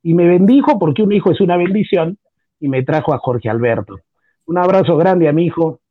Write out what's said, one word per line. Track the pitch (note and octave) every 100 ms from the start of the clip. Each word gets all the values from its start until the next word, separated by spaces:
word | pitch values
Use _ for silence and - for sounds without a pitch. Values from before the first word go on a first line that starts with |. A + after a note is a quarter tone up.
Y | E3
me | E3+ E3+
bendijo | F3+ G3 C4+ C#4 A#3+
porque | E3 C#3+
un | G#3
hijo | G#3 G3
es | -
una | F3+ F3+
bendición | F3 G3+ G3 F3+ E3 G3 _ _ _ _
y | C#3+
me | C3
trajo | C3 D#3 D#3
a | C3+
Jorge | - A#2+ A2
Alberto. | A2+ A#2+ A2+ F#2+ F#2 _ _ _ _ -
Un | F3
abrazo | F3+ F#3+ F3 D#3
grande | F3 F3+ D#3+
a |
mi | D#3 E3+
hijo. | E3 D#3+ D#3+ _